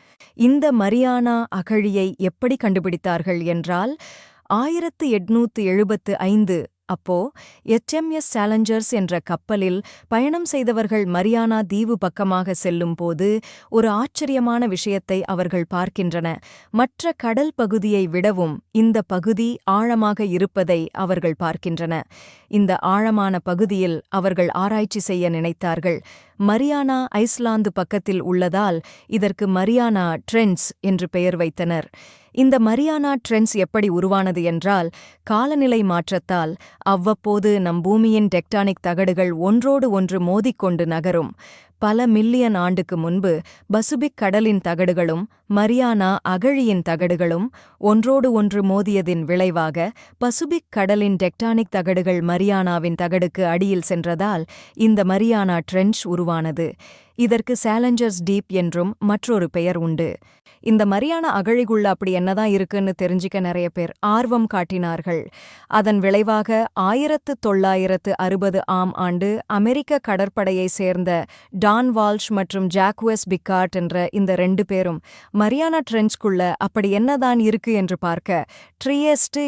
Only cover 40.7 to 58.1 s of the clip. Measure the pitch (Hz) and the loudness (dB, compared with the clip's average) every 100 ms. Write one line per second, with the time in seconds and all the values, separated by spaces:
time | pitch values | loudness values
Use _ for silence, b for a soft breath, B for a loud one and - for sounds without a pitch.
40.7 | 170 165 160 175 170 143 - B B B | 0 -2 -2 0 0 -2 -8 B B B
41.7 | B 208 220 247 214 220 247 233 196 180 | B 0 2 2 4 4 2 2 0 0
42.7 | 185 175 170 165 185 190 160 - B B | -2 -2 -4 -2 0 0 0 -4 B B
43.7 | 208 226 302 294 - 202 208 220 202 175 | -2 0 -2 -4 -2 0 2 2 0 0
44.7 | 170 180 180 170 165 214 b b 202 214 | 0 0 0 0 -2 -6 b b 2 2
45.7 | 247 247 220 185 196 - 185 247 277 233 | 2 2 2 2 0 -2 0 0 2 2
46.7 | 185 170 165 180 175 175 170 240 - B | 0 0 0 0 0 0 0 -4 -8 B
47.7 | B 208 214 233 269 254 220 208 202 196 | B 2 4 4 4 4 2 2 0 0
48.7 | 196 208 196 170 170 156 180 185 170 156 | 0 2 0 0 -2 0 0 0 0 -2
49.7 | 151 180 - B B 247 - 311 339 - | -2 -6 -8 B B -2 -2 -2 -4 -4
50.7 | 214 190 208 202 185 180 - 220 226 220 | -2 2 2 2 2 -2 -2 -2 0 0
51.7 | 196 175 185 180 180 170 175 202 196 185 | -2 0 0 0 0 0 0 2 2 0
52.7 | 170 170 165 175 180 175 - 180 170 196 | 0 -2 -2 -2 0 -2 0 0 0 0
53.7 | 185 165 175 170 170 202 180 160 B B | -2 -2 -4 -2 -2 -2 -4 -6 B B
54.7 | B 220 208 185 196 226 220 190 170 156 | B 4 4 4 2 2 2 2 -2 -2
55.7 | 185 196 220 175 175 175 165 160 156 160 | 0 2 0 -2 -2 -2 -2 -2 -2 -4
56.7 | - B B B B 233 226 226 247 226 | -6 B B B B 2 2 0 -2 0
57.7 | 220 247 240 233 | 0 2 2 0